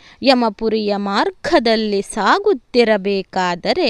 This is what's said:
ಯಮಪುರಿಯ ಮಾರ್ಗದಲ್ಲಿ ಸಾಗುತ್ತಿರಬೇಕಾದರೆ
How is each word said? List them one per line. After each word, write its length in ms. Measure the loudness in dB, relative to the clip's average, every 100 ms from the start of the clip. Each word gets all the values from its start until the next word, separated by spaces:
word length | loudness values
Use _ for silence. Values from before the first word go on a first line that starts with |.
| -20 -2
ಯಮಪುರಿಯ 680 | 2 2 0 -2 -4 -2 -2 -4
ಮಾರ್ಗದಲ್ಲಿ 1000 | -2 -2 -2 -4 0 0 2 0 0 -4 -4
ಸಾಗುತ್ತಿರಬೇಕಾದರೆ 1800 | -2 2 2 2 -2 0 2 2 2 0 -4 -4 -4 -2 -2 -2 0 -2